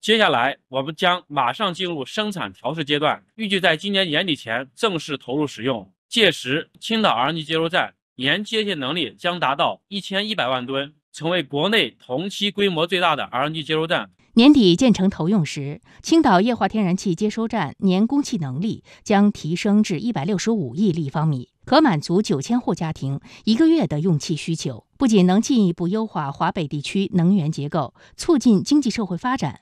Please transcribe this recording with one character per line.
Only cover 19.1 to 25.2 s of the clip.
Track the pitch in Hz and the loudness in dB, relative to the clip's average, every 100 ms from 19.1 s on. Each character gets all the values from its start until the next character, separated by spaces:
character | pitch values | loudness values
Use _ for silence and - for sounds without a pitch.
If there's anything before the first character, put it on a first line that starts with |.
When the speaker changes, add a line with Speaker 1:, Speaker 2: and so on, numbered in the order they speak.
| 202 202 | 4 4
Speaker 2:
提 | - 151 170 | 2 -4 -2
升 | 214 208 | 2 2
至 | 214 160 | 2 -2
一 | 233 | -2
百 | 220 | -4
六 | 147 196 | -2 -2
十 | 214 | 0
五 | 226 139 131 | -2 -2 -2
亿 | 214 | 0
立 | 165 143 | 0 -2
方 | 160 156 | -2 -2
米， | 139 123 _ - | -2 -6 _ 2
可 | 269 | 4
满 | 311 160 | 4 2
足 | - 175 | 0 -2
九 | 220 160 | 0 -2
千 | 139 240 | 0 -2
户 | 247 | -2
家 | 180 160 | -4 -4
庭 | 156 135 139 - - | -6 -6 -6 -10 -10
一 | - 226 | -2 4
个 | 320 | 4
月 | 330 208 | 4 2
的 | 147 | 0
用 | 175 156 | 0 0
气 | - 156 | 0 -6
需 | - 165 | -4 -6
求。 | 151 117 _ _ | -6 -10 _ _
不 | 269 | 4
仅 | 214 | 6